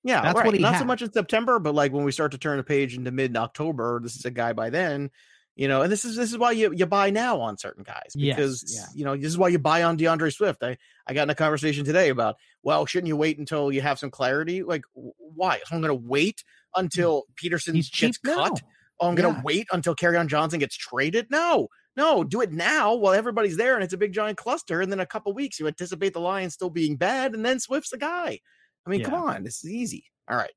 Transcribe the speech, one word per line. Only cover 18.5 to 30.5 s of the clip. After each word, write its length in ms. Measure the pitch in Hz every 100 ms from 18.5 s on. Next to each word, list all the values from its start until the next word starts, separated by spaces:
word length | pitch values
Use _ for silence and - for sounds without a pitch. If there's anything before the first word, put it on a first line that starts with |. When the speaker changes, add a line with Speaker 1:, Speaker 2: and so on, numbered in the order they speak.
| 170 - _ _ -
Speaker 1:
Oh, 80 | 170
I'm 60 |
gonna 140 | 175 175
Speaker 2:
Yeah. 140 | 143
Speaker 1:
wait 220 | 139 175 226
until 220 | 180 165
Kerryon 320 | 151 175 170 165
Johnson 300 | 151 156 160
gets 180 | 139 -
traded? 500 | - 123 147 214 226
No, 380 | 294 349 269 117 _ _ -
no, 280 | 311 247
do 160 | 147 202
it 100 | 214
now 440 | 156 185 302 214
while 180 | 233 196
everybody's 440 | 196 226 220 208 165
there 180 | 247
and 100 | 247
it's 80 | 180
a 60 | 185
big 140 | 208
giant 240 | 190 214 196
cluster. 420 | 233 311 - 170
And 100 | 185
then 100 | 196
a 60 | 180
couple 260 | 185 202
weeks, 260 | 202 285 -
you 60 | 156
anticipate 480 | 151 180 175 196
the 60 | 170
Lions 340 | 175 190 185
still 160 | - 180
being 260 | 165 156 139
bad, 380 | 185 262 262
and 100 | 220
then 160 | 233 262
Swift's 300 | - 277 -
the 80 | 240
guy. 420 | 294 349 330 107 _ _ _ _ 175
I 40 |
mean, 140 | 196
come 80 | -
Speaker 2:
Yeah. 200 | 330 320
Speaker 1:
on, 80 | 104
this 180 | 101 -
is 80 | 160
easy. 360 | 226 233 - _ _ -
All 60 | 120
right. 140 | 101